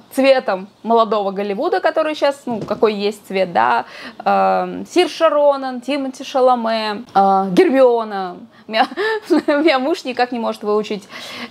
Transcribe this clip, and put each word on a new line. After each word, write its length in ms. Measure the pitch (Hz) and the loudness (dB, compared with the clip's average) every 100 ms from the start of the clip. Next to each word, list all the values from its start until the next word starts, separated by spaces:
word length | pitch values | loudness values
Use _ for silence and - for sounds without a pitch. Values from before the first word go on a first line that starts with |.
| - | -6
цветом 540 | - 269 202 - 190 202 _ | 2 4 4 2 -4 -6 _
молодого 480 | 214 233 220 214 196 | 0 2 4 0 -2
Голливуда, 480 | 190 202 196 330 370 | -4 -4 -4 -2 0
который 360 | 320 320 311 302 | 0 0 -2 0
щас, 260 | 285 277 247 | -2 -2 -6
ну, 160 | 220 | -8
какой 320 | - 208 220 | -6 0 0
есть 340 | 208 202 214 - | 0 -4 -6 -6
цвет, 260 | 190 185 | -4 0
да, 320 | 170 117 233 - - 240 - | 2 2 0 -2 -12 -18 -6
эм, 600 | - 196 190 190 180 180 196 | 0 2 2 0 -2 -8 -4
Сир 240 | 339 320 | 0 0
Шаронан, 720 | - 320 294 294 277 262 247 | 2 2 4 2 2 -4 -8
Тимоти 420 | 254 285 269 262 | -4 -4 -4 -10
Шаломе, 800 | 262 269 254 247 226 226 214 208 247 | -4 2 4 2 0 -2 -4 -6 -2
э, 320 | 196 196 190 190 | 2 4 2 2
Гермиона. 840 | 180 370 262 254 233 214 196 180 180 233 - - | 2 4 6 4 4 -2 -6 -8 -10 -18 -20 -4
У 40 | |
меня, 160 | 220 247 294 427 | 0 0 -2 -4
<laughs> 220 | 440 - | -4 0
у 320 | 302 311 294 | 0 2 2
меня 180 | 320 262 | 2 2
муж 240 | 269 339 | 0 -4
никак 280 | 269 247 247 | -4 -4 -2
не 80 | 247 | -2
может 240 | 220 220 | -6 -4
выучить, 440 | 208 208 208 208 - - - - 240 | -2 -2 -2 -6 -10 -16 -16 -14 -10